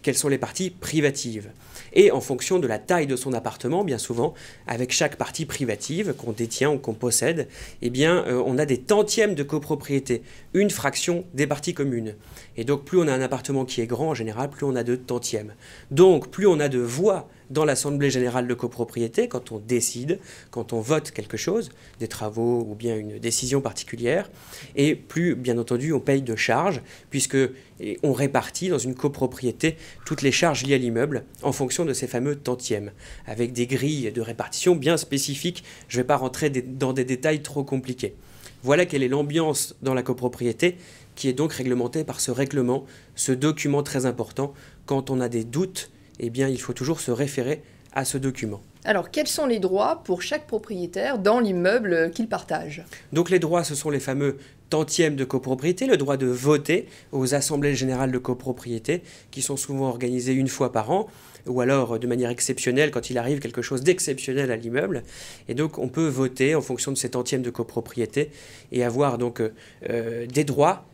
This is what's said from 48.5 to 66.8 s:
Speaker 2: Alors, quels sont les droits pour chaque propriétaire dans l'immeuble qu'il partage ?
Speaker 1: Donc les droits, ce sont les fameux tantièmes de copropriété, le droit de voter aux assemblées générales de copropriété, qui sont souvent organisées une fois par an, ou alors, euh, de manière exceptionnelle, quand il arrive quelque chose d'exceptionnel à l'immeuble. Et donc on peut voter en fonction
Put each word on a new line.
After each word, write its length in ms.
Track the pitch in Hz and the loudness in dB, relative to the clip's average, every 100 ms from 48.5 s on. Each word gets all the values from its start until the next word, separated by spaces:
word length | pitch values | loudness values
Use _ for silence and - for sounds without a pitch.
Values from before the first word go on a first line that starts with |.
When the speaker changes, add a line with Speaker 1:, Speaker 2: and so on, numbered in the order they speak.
| 101 - - | -8 -14 -10
Speaker 2:
Alors, 260 | - 202 - | 0 0 0
quels 180 | 302 302 | -2 -2
sont 180 | - 285 | 0 0
les 140 | 226 | 2
droits 420 | 185 185 240 320 | 2 2 2 0
pour 180 | - 180 | -2 -4
chaque 260 | - - 202 | -2 -4 -4
propriétaire 680 | 220 - 196 170 190 240 247 | -6 -4 -8 -6 -2 -2 2
dans 220 | 190 240 | 4 4
l'immeuble 720 | 220 180 180 240 214 165 165 | 4 4 4 2 2 2 2
qu'il 140 | 170 226 | 0 -4
partage ? 560 | 185 - 156 160 151 - - - | -4 -2 -4 -4 -12 -16 -20 -2
Speaker 1:
Donc 160 | 151 175 | 0 4
les 100 | 180 | 4
droits, 240 | 160 175 | 4 2
ce 100 | 151 | 0
sont 160 | 143 156 | -4 -2
les 100 | 139 | -2
fameux 360 | 139 135 139 139 - - - | 0 0 0 -2 -14 -20 -2
tantièmes 460 | 156 156 - 160 139 | 0 2 2 2 2
de 80 | |
copropriété, 600 | 131 131 127 127 147 180 262 | 0 -2 0 0 0 0 4
le 80 | 196 | 4
droit 200 | 139 135 | 4 2
de 80 | 131 | 0
voter 600 | 123 139 151 147 180 - - - | 2 4 4 4 0 0 -18 -6
aux 220 | 139 131 143 | -2 0 0
assemblées 380 | - 147 147 | 0 0 2
générales 380 | 131 131 127 131 | 2 0 0 0
de 60 | 127 | 0
copropriété, 840 | 127 123 131 123 123 113 - 175 180 - - | -2 -4 -4 -8 -6 -6 -2 -2 -4 -20 -16
qui 100 | - | -8
sont 160 | 127 139 | -4 -4
souvent 300 | - 135 135 | -4 -2 -2
organisées 460 | 120 123 127 123 | 0 -2 0 2
une 160 | 131 131 | 2 2
fois 220 | - 123 | 0 0
par 180 | 113 107 | 0 2
an, 160 | 185 220 - - - - | 0 0 -10 -20 -16 -4
ou 140 | 123 | 0
alors, 340 | 123 139 117 113 | 4 4 2 0
euh, 40 | |
de 80 | 123 | 0
manière 220 | 123 120 | 0 0
exceptionnelle, 600 | 120 - 123 - 127 151 | 0 -2 0 2 4 2
quand 180 | 127 - | 0 -2
il 80 | 127 | -2
arrive 220 | 120 143 | 0 -2
quelque 220 | 117 120 | -2 -6
chose 200 | 117 131 | -4 0
d'exceptionnel 720 | 143 180 - 135 - 131 135 | 2 2 0 -4 -2 0 0
à 60 | 113 | -2
l'immeuble. 460 | 117 123 190 139 107 - - - - | -2 -2 -2 -4 -8 -16 -16 -14 -6
Et 60 | |
donc 240 | 120 156 - | -2 -2 -2
on 100 | 131 | -4
peut 200 | 131 160 | 0 0
voter 460 | 131 131 127 131 | 2 -2 2 2
en 80 | 156 | 2
fonction 300 | - 123 | 0 -4